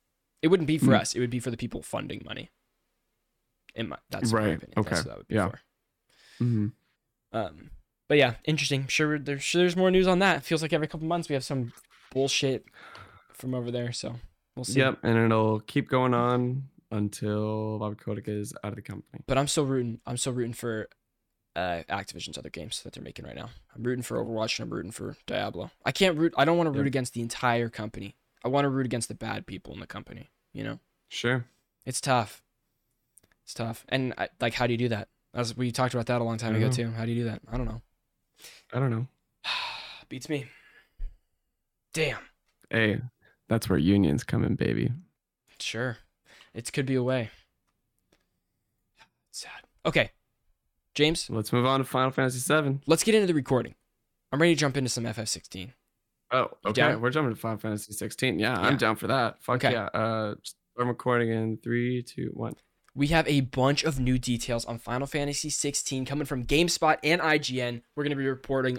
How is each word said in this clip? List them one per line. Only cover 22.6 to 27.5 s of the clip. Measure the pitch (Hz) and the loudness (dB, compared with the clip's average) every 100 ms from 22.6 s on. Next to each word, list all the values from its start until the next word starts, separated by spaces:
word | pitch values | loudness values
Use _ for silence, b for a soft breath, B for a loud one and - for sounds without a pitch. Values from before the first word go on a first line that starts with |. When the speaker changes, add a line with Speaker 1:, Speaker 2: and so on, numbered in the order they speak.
| 76 - | -10 -10
Speaker 1:
that | - | -12
they're | - | -14
making | - - | -14 -14
right | 71 | -14
now. | 58 117 - _ | -12 -14 -16 _
I'm | - | -6
rooting | 120 127 | -4 -4
for | 120 120 | -4 -4
Overwatch | 113 110 110 - | -2 -2 -2 -4
and | 117 | -4
I'm | |
rooting | 113 87 | -6 -8
for | - 104 - - | -8 -10 -10 -6
Diablo. | - 101 - - - | -4 -4 -6 -10 -6
I | - | -4
can't | - 190 156 | 2 2 4
root. | 165 - | 2 4
I | |
don't | 147 170 | 4 4
wanna | 160 | 2
root | 139 | 2
Speaker 2:
Yep. | 139 | 0
Speaker 1:
against | 131 123 | 0 -2
the | 120 | -4
entire | 117 - 123 | -6 0 2